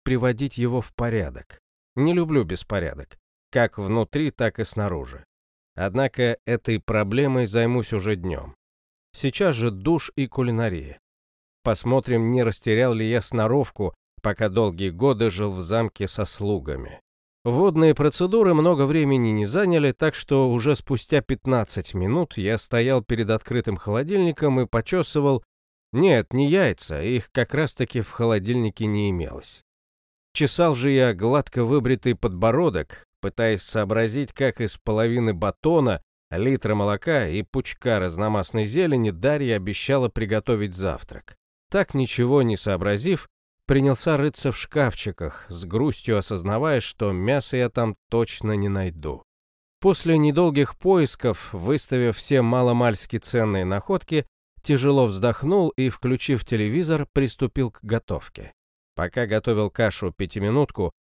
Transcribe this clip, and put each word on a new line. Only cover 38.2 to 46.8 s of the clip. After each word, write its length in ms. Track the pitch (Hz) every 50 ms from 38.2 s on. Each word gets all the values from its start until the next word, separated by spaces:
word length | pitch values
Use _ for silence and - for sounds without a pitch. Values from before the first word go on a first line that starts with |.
| 104 107 107 104 92 - - 113 107
зелени 440 | 104 117 170 185 165 143 127 113 107
Дарья 460 | 92 85 95 139 147 147 139 123 113
обещала 540 | 101 92 101 98 - - - 139 139 127 113
приготовить 640 | - - 113 98 107 107 - - 120 107 104 101 87
завтрак. 640 | 90 95 92 71 - - - - - - - - _ _ _ _ _ _ _
Так, 240 | - 196 190 - -
ничего 480 | 139 131 113 - - 120 120 139 143
не 140 | 131 117 107 92
сообразив, 720 | - 104 98 87 90 - 101 101 123 185 185 151 - - _ _ _ _ _ _ _
принялся 540 | - 143 139 135 139 131 - - 170 156 139
рыться 340 | 139 151 - - - 139
в 60 | 117 -
шкафчиках, 880 | - - - 151 139 120 - - - 107 92 - 85 78 - - - -
с 160 | 87 85 87
грустью 540 | 85 90 113 139 151 - - - - 113 101
осознавая, 640 | 95 - 107 92 85 95 104 113 139 160 147 123